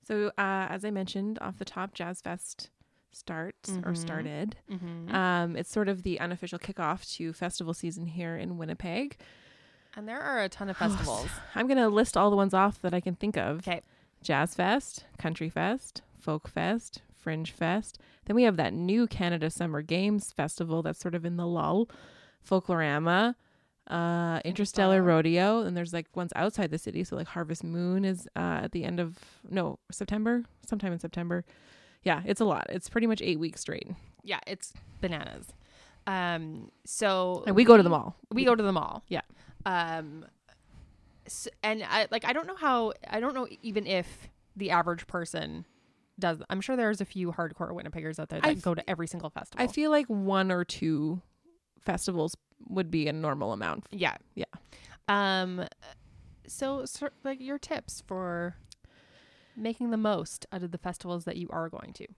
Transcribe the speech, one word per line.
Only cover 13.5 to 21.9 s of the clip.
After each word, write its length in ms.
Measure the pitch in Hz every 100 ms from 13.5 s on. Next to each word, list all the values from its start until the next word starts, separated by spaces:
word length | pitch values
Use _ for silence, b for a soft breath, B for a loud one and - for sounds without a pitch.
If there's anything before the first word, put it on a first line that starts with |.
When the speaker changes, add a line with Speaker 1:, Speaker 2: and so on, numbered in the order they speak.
| 151 185
Speaker 2:
Okay. 140 | 175 - b b _
Speaker 1:
Jazz 320 | - 143 160
Fest, 500 | - 180 240 - - - -
Country 300 | - 165 160
Fest, 520 | - 170 254 - - - -
Folk 280 | - 151 -
Fest, 540 | - 165 226 - - - -
Fringe 320 | - 156 160
Fest. 480 | - 165 190 214 - b b
Then 120 | - 214
we 80 |
have 120 | 240 180
that 160 | 127
new 340 | 98 175 214 233
Canada 420 | - 175 170 156
Summer 320 | - 170 151
Games 500 | 156 170 202 208 -
Festival 480 | - 151 - 170 160
that's 180 | 160 165
sort 140 | 180 170
of 80 |
in 120 | 170 175
the 100 | 175
lull. 440 | 170 151 175 226